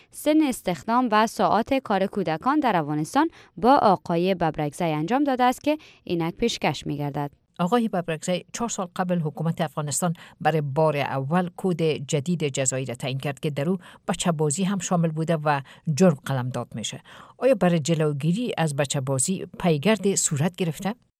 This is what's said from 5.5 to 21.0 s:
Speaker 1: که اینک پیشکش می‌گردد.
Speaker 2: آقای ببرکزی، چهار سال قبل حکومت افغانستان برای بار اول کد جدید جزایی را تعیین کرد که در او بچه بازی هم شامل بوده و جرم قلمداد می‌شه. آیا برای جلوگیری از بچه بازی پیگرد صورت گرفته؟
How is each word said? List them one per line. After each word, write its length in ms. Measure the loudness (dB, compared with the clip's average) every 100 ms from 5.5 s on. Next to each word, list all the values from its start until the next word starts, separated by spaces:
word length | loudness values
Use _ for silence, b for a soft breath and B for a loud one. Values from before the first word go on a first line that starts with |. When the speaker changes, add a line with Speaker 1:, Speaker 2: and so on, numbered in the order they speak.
| 2
Speaker 1:
که 140 | 0 -2 B B
اینک 320 | -6 -2 -2 -2
پیشکش 520 | -2 0 -2 -2 -6
می‌گردد. 440 | -4 0 0 -2 _ _ -4
Speaker 2:
آقای 300 | 0 2 0
ببرکزی، 560 | -2 -4 -6 -2 -4 -4
چهار 160 | -8 -6
سال 180 | -6 -8 -4
قبل 240 | -2 0
حکومت 420 | -2 -4 -4 -2
افغانستان 520 | -4 -4 -6 -2 -2 -4 B B
برای 200 | 0 0
بار 360 | 0 2 2 2
اول 520 | -2 -4 -2 -2 -2 -4
کد 240 | -2 0
جدید 680 | 0 0 -2 -2 -2 -2 -2
جزایی 380 | -2 -2 -2 -4
را 100 | -6
تعیین 220 | -6 -4
کرد 220 | -6 -4
که 100 | -4
در 200 | -2 -2
او 80 | -2 B B -6
بچه 240 | -4 -2
بازی 320 | 0 0 0
هم 160 | 0 -2
شامل 300 | 0 0 0
بوده 260 | -2 -2 0
و 260 | 0 -2 -4 B -4 4
جرم 220 | 4 4 -2
قلمداد 420 | -4 -2 -6 -8 -8
می‌شه. 260 | -10 -12 B B B B
آیا 180 | 2 4
برای 240 | 4 2
جلوگیری 760 | 2 2 2 0 0 0 -2 -2
از 180 | -2 0
بچه 260 | -2 -2
بازی 460 | -2 0 0 -2 -6 -2
پیگرد 560 | 2 2 2 2 2 0
صورت 400 | 0 0 0 0
گرفته؟ 400 | -4 -4 -6 -8